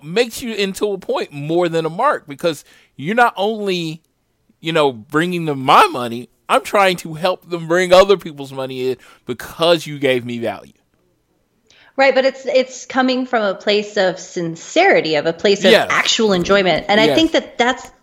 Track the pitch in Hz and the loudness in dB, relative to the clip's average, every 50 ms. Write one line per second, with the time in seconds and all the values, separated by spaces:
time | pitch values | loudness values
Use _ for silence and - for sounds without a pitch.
0 | - 147 170 214 254 233 - - 277 233 226 196 202 196 190 - - 208 196 185 | -4 -6 -2 -2 -2 -2 -4 -10 -10 -8 -4 -4 -4 -4 -4 -4 -4 -4 -4 -4
1 | - - 240 311 214 - 147 143 143 151 160 175 180 170 165 165 160 156 160 180 | -6 -6 -4 -4 -6 -8 -10 -10 -6 -2 0 0 0 0 0 -2 -4 -4 -4 -2
2 | 247 294 294 240 - - 143 135 - 175 160 - - _ _ _ _ _ _ - | 0 0 0 -2 -6 -12 -10 -4 -4 -4 -4 -4 -10 _ _ _ _ _ _ -10
3 | 135 160 214 240 240 233 - - 190 208 226 214 208 196 185 175 170 160 156 165 | -6 -4 2 2 2 2 2 -2 -2 -2 -2 -4 -4 -4 -4 -4 -4 -6 -8 -12
4 | _ _ _ _ _ _ _ _ _ _ _ _ - 160 160 165 147 143 127 110 | _ _ _ _ _ _ _ _ _ _ _ _ -6 -2 0 2 2 2 0 -4
5 | 107 - 151 151 165 180 180 175 165 156 143 135 131 135 160 226 294 403 - 135 | -10 -4 -2 -2 0 0 -2 -4 -4 -4 -4 -2 2 4 6 6 6 4 2 -4
6 | 123 117 117 120 123 - _ _ _ - 196 262 269 - - 208 196 190 185 175 | -6 -6 -8 -10 -12 -14 _ _ _ -2 -2 -2 0 0 0 2 2 2 0 -2
7 | - 165 156 151 170 185 185 - _ 160 175 170 165 160 165 180 185 175 180 185 | -6 -12 -10 -4 -2 -4 -4 -4 _ -10 -10 -8 -4 0 0 0 4 6 6 6
8 | 196 196 202 175 - 175 147 143 139 131 135 135 135 131 131 131 127 131 127 - | 8 6 4 0 0 -8 -14 -14 -14 -12 -10 -8 -8 -8 -6 -4 -4 -4 -4 -6
9 | - - - _ _ - 131 - - - - - 165 170 175 165 - 156 151 143 | -8 -20 -20 _ _ -12 -10 -10 -12 -12 -4 0 4 4 4 2 0 -6 -8 -2
10 | 139 131 131 123 117 123 120 120 113 107 98 92 64 67 - _ _ _ _ _ | 0 0 0 0 -2 -6 -8 -6 -6 -6 -6 -8 -12 -20 -20 _ _ _ _ _
11 | _ _ _ _ _ _ _ _ _ _ _ _ _ _ _ _ _ _ - - | _ _ _ _ _ _ _ _ _ _ _ _ _ _ _ _ _ _ -2 0
12 | 269 277 262 262 254 269 262 - - 240 - 262 254 254 - - - - - 254 | 2 2 4 4 2 0 0 -4 -6 0 0 0 0 0 -6 -18 -14 -6 -2 0
13 | 254 262 254 247 262 254 - 233 214 202 190 196 - 226 208 208 208 208 - 214 | 0 0 0 -2 -4 -2 -2 -2 0 -2 -4 -4 -2 0 0 0 -2 -2 -2 0
14 | 190 185 170 - - - - 185 175 165 165 160 - - - 311 359 392 349 175 | 0 0 0 -4 -10 -12 -8 -6 -6 -6 -8 -10 -10 -4 0 2 4 4 4 4
15 | 147 156 156 147 143 160 165 - - 214 202 - 180 190 180 185 131 98 123 120 | 2 2 0 0 0 -2 -2 0 2 2 2 4 4 4 6 4 4 2 0 -2
16 | 120 - - - 226 214 196 180 170 185 196 202 190 180 160 156 - - 208 214 | 0 0 0 0 2 2 2 2 2 2 2 2 4 2 0 0 0 0 2 4
17 | 220 233 - 320 320 320 - 294 - - - - 240 247 262 - - - - _ | 4 4 4 4 2 2 2 0 -2 -4 -4 -2 -2 -2 -2 -4 -8 -20 -20 _